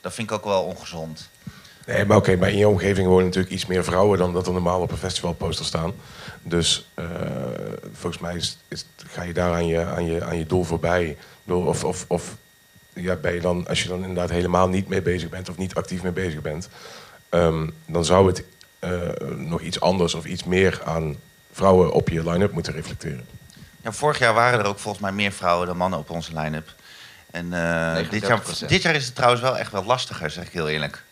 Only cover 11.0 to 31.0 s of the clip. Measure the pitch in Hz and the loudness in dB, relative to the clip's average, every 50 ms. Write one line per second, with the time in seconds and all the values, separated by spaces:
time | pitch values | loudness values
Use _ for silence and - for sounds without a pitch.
11 | 85 78 71 - - - - - _ - 90 90 87 - 85 82 - 82 90 - | 0 -2 -4 -10 -16 -20 -20 -20 _ 0 0 2 2 2 0 0 -2 -4 -4 -4
12 | - - 87 85 - - - - _ _ _ _ _ _ _ - _ _ _ 92 | -4 -2 -2 -2 -2 -8 -16 -18 _ _ _ _ _ _ _ -20 _ _ _ -6
13 | 87 92 90 80 76 90 87 87 85 90 87 90 85 - 90 - - 90 90 90 | -2 -2 -2 0 0 -2 -2 0 0 0 0 0 -2 -2 -2 -2 -2 -4 -4 -4
14 | 92 92 92 87 90 85 85 87 87 87 87 90 92 92 92 98 95 - 95 95 | -4 -4 -2 -2 -2 0 0 0 2 2 4 4 4 4 4 0 0 0 -2 0
15 | 82 87 87 90 82 82 - 92 90 92 87 85 95 90 - 85 - - 92 90 | 0 0 -2 -2 -4 -8 -10 -10 -10 -10 -6 -6 -6 -4 -4 -4 -4 -4 -6 -4
16 | 90 92 85 92 95 90 76 76 73 80 76 80 95 - - - - - - - | -4 -4 -2 -2 -4 -4 -4 -4 -6 -6 -6 -6 -10 -12 -18 -20 -20 -20 -20 -20
17 | - - - - _ _ - 85 85 82 82 80 80 80 80 - - - 80 87 | -20 -20 -20 -20 _ _ 2 4 4 4 2 0 -2 -4 -8 -12 -12 -4 -2 -2
18 | 82 78 90 95 98 92 90 - - - - _ - _ _ _ - 87 90 87 | 2 6 6 8 8 6 4 0 -6 -12 -20 _ -20 _ _ _ -6 -4 -4 -2
19 | 87 85 - - - - - - - 78 85 - 80 82 90 - - 87 95 92 | -4 -4 -6 -6 -8 -8 -8 -8 -6 -4 -4 -4 -4 -6 -4 0 2 2 4 4
20 | 87 82 - 82 82 - 92 87 - 87 90 92 95 90 82 - - - 80 82 | 2 0 0 -4 -6 -8 -8 -6 -2 0 4 4 4 4 2 0 -4 -4 -2 -2
21 | 80 78 71 - - - _ _ _ _ - - 95 98 95 92 90 78 - 78 | -2 -4 -6 -8 -14 -20 _ _ _ _ -6 2 6 8 8 8 8 6 4 2
22 | - - 85 82 80 82 85 87 101 98 - 85 80 - 71 78 80 - - - | 2 2 -2 -2 -2 0 2 2 2 2 0 -4 -6 -6 -8 -8 -8 -10 -12 -10
23 | - 80 69 64 62 - - - - - - - - - - _ - 113 107 - | -10 -10 -10 -10 -14 -18 -20 -20 -20 -20 -20 -20 -20 -20 -20 _ -8 -8 -4 0
24 | 147 151 147 - 127 117 107 117 117 123 123 113 101 101 101 - - 107 101 101 | 0 2 2 4 4 4 6 6 6 6 6 4 2 2 0 -2 -6 -6 -4 -2
25 | 104 98 98 101 104 101 95 - - 87 87 87 90 90 87 87 90 95 92 82 | -2 -2 0 0 0 0 -2 0 2 2 4 4 2 -2 0 0 0 0 0 -4
26 | 76 - 82 82 80 - 82 78 78 76 78 78 78 - - - - - - - | -6 -6 -6 -8 -6 -6 -6 -4 -4 -4 -4 -6 -8 -12 -20 -20 -20 -20 -20 -20
27 | - - - - - - - 87 87 87 87 87 85 85 85 82 82 82 82 82 | -20 -20 -20 -20 -20 -12 -10 -8 -8 -4 -2 -2 0 0 0 0 0 0 0 -2
28 | 82 78 92 110 107 98 117 104 - - - - - 147 - 190 - 170 156 147 | -2 -2 -4 -2 -2 -2 -4 -4 -8 -10 -10 -10 -4 -2 -2 0 0 0 0 -2
29 | 131 123 123 - 123 120 123 117 120 131 120 - 113 - 107 98 92 107 127 131 | -4 -6 -4 2 2 2 2 2 0 -2 -2 -2 -6 -4 -4 -4 -2 0 -2 -2
30 | - - 92 - 85 78 - 87 85 - - 87 80 76 76 76 73 73 - - | -2 -8 -8 -8 -6 -6 -6 -8 -12 -8 -6 -4 -2 -2 -2 -2 -4 -6 -8 -12